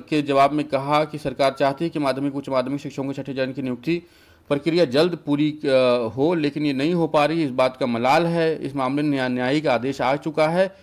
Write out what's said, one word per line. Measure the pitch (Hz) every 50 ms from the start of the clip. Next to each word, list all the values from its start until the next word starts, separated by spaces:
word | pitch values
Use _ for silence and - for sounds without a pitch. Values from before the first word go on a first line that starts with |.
| - -
के | 156 151 143
जवाब | 135 139 139 139 139
में | 147 151 143
कहा | - 135 131 139 143 147 151 156
कि | 151 -
सरकार | 147 - 139 127 - 139 139 135 -
चाहती | 143 135 139 - 170
है | 165
कि | - 160
माध्यमिक, | 147 135 127 135 143 143 135
उच्च | 139 135 139
माध्यमिक | 135 127 123 131 143 139
शिक्षकों | - 139 - 147 131
के | 139 135
छठे | 139 123 143 131
चरण | 135 131 131 127
की | 139
नियुक्ति | 131 127 123 123 - 160 170 170 170 - _ _ _ _ - _ _ -
प्रक्रिया | 147 139 - 175 160 175 170
जल्द | 131 117 - 165 180 170 151 -
पूरी, | 143 147 143 151 151
अ, | 147 - 151 143 135 131 127 123 123 123 117 110 101
हो, | 131 143 165 185
लेकिन | 165 147 143 139 156 151
ये | 147 135
नहीं | 127 139 165 180
हो | 170 165
पा | 156 - 151 147
रही, | 147 160 170 156
इस | 135 123
बात | 131 131 127 127
का | - 139
मलाल | 123 117 117 120 127 147 165 170
है। | 170 170 170 160 160 156
इस | - - 139 131
मामले | 139 131 127 139 147 151
में | 151
न्या-, | 139 135 127 127
न्यायिक | 123 123 123 127 143 156 151 147
आदेश | 123 113 117 139 135 -
आ | 127 123 139
चुका | 147 - 165 147 160 156
है, | 156 165 180 190 190 - -